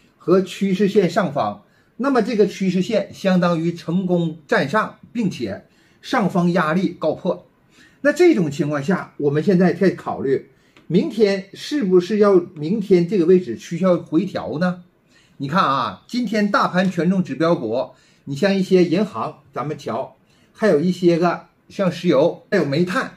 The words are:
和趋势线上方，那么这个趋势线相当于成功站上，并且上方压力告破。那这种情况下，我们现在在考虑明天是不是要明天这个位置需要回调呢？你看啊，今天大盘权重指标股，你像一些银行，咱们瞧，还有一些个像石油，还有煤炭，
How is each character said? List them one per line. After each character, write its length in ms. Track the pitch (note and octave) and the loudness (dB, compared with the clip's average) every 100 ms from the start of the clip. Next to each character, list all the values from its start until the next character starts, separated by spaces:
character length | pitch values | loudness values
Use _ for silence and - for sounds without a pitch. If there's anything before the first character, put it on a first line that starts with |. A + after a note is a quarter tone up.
| _ _ | _ _
和 220 | - F#3+ | 0 0
趋 340 | F#3 - G3 | 0 -4 -2
势 140 | F#3 G3+ | 0 2
线 200 | G#3 F3 | 2 2
上 240 | A3 F3 | 0 -2
方， 300 | C#3+ G#2 G2+ _ _ _ - | -2 -4 -6 _ _ _ -6
那 120 | C4+ | 0
么 100 | B3+ | 0
这 140 | G#3+ | 0
个 140 | G#3+ G3 | 2 0
趋 200 | - F#3+ | 0 -2
势 140 | F#3 | -2
线 320 | F3+ G#3 - | 0 -2 -4
相 260 | - F#3+ F#3 | -4 0 2
当 200 | F3 E3+ | 2 0
于 120 | E3+ | -2
成 320 | E3+ - F3 F3+ | -6 -4 -4 0
功 320 | F3+ E3 D#3 - | 0 -2 -6 -4
站 220 | A3 C#3 | -2 0
上， 280 | G#3+ F#3+ - - | -2 -4 -8 -14
并 180 | A#3+ F#3+ | -4 -4
且 340 | - G#2+ - - _ _ _ | -4 -8 -8 -16 _ _ _
上 260 | - B3+ F#3 | -4 -2 0
方 240 | F#3 F3 | 0 0
压 200 | F3 D#3 | 0 0
力 220 | F3 F3+ - | 0 -2 -4
告 140 | D#3 | -4
破。 340 | - F#3 - _ _ _ _ _ _ | -4 -6 -6 _ _ _ _ _ _
那 100 | C#4 | -2
这 220 | D4 F4+ | 4 4
种 160 | A3 D#3 | 4 0
情 180 | C#3 D3 | -2 -4
况 140 | D3 | -4
下， 300 | C#3 E3 - - | -2 -4 -4 -4
我 140 | D3 | -2
们 120 | D3 | 0
现 160 | G#3 F3+ | 2 4
在 140 | F3+ | 4
在 180 | - F#3+ | 2 0
考 300 | - - - | 0 -8 -6
虑 300 | C3 C3 - _ _ _ - | -2 -2 -4 _ _ _ -2
明 240 | E3 D#4 | 0 0
天 360 | A3 G3+ G3 - | 0 2 0 -6
是 320 | - - D4+ | -16 -6 -4
不 160 | G3 F3+ | 2 2
是 180 | F3+ G#3+ | 2 2
要 160 | G#3 F#3 - | 4 4 2
明 260 | D3+ D3+ A3 | -10 -4 -4
天 260 | F#3+ F3+ E3 | 2 2 4
这 120 | G#3 | 0
个 80 | E3 | 4
位 120 | F#3 | 4
置 180 | D3 G#2+ | 2 -10
需 260 | - E3+ | -8 -2
要 140 | F#3+ E3+ | 0 0
回 260 | - D#3 | 0 -2
调 340 | G3+ - E2 B2 | -2 -6 -6 -4
呢？ 260 | F3+ F3 - _ _ _ _ - | -4 -4 -12 _ _ _ _ -12
你 120 | C#3 | -4
看 140 | F3+ | 0
啊， 400 | D#3 C3+ A2+ F#2 - | 0 0 -2 -8 -8
今 180 | A#3+ | -6
天 260 | A3+ G#3+ G#3 | -2 0 0
大 180 | C4 G3+ | 0 0
盘 220 | F3+ F#3+ | 0 0
权 200 | F3 E3 | 0 0
重 120 | F#3+ | 0
指 120 | C#3 | -2
标 200 | C3 D#3+ | -2 0
股， 360 | D#3+ A#2 A#2+ A2 _ _ _ | 0 -2 -4 -6 _ _ _
你 100 | - | -12
像 200 | C#3 G3 | -2 0
一 80 | G3 | 0
些 220 | F#3 F#3 | 2 4
银 200 | E3+ F3 | 4 2
行， 360 | G#3+ A2+ C3 - _ | -2 -4 -8 -10 _
咱 140 | - D3 | -10 -8
们 100 | D3+ | -8
瞧， 400 | B2+ A2+ - _ _ _ _ | -8 -8 -8 _ _ _ _
还 160 | - G#3+ | -2 2
有 120 | D3 | 2
一 100 | F3 | 2
些 280 | F3+ F3 E3 | 2 2 2
个 280 | F3 D3+ - _ _ | 0 -2 -10 _ _
像 240 | - F#3 | -4 -2
石 160 | - F3 | -2 2
油， 340 | - E3 - - | 4 2 0 -2
还 60 | G3 | 0
有 80 | |
煤 200 | C#3+ C#3+ | 0 0
炭， 280 | F3+ B3+ G3+ | 0 -2 -6